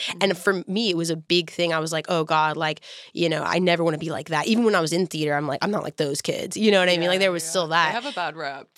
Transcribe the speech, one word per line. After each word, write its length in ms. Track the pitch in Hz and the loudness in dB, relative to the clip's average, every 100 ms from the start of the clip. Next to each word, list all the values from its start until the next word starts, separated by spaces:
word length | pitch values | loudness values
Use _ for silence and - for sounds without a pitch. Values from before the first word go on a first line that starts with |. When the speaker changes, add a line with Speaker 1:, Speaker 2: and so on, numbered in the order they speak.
| - 175 | -6 -2
Speaker 1:
And 140 | 196 | 0
Speaker 2:
Mm-hmm. 80 | 180 | 0
Speaker 1:
for 280 | 202 190 - | 0 -2 -2
me, 200 | 190 233 | -2 0
it 80 | 170 | 0
was 120 | 165 | -2
a 60 | 160 | -4
big 360 | 156 175 165 | 0 0 0
thing. 200 | - 175 | -2 0
I 60 | 160 | 0
was 140 | 156 | -2
like, 140 | 160 - | -4 -2
"Oh, 160 | 175 156 | -2 2
God, 320 | 160 156 151 | 2 2 0
like, 240 | 156 151 - - - | -4 -4 -10 -20 -14
you 160 | - 170 | -2 0
know, 120 | 156 | 0
I 180 | 143 175 | 0 2
never 260 | 180 170 170 | 2 2 2
wanna 120 | 156 | 0
be 120 | 156 | -4
like 160 | 147 160 | -8 -4
that." 180 | 156 156 | -2 2
Even 200 | 226 226 | 4 4
when 100 | 196 | 4
I 60 | |
was 100 | 160 | 2
in 160 | 170 185 | 0 0
theater, 280 | 156 151 147 | -2 -2 0
I'm 120 | 147 | -2
like, 120 | 135 | -2
"I'm 80 | - | -2
not 120 | 202 | -4
like 120 | - - | -6 -4
those 260 | 147 143 | -2 -2
kids." 360 | - - - 185 | -4 -4 -6 0
You 120 | 214 | 4
know 120 | 196 | 6
what 80 | 180 | 4
I 80 | 175 | 2
mean? 100 | 170 | 2
Like, 80 | 185 | 2
Speaker 2:
Yeah, 40 | |
Speaker 1:
there 120 | 196 | 2
was 120 | 170 | 0
Speaker 2:
yeah. 60 | 165 | -2
Speaker 1:
still 180 | 190 160 | -2 2
Speaker 2:
They 80 | 160 | 2
Speaker 1:
that. 180 | 160 | 2
Speaker 2:
have 120 | 226 269 | 0 -6
a 40 | |
bad 240 | 208 165 156 | -6 -6 -6
rep, 320 | 147 139 - | -8 -8 -14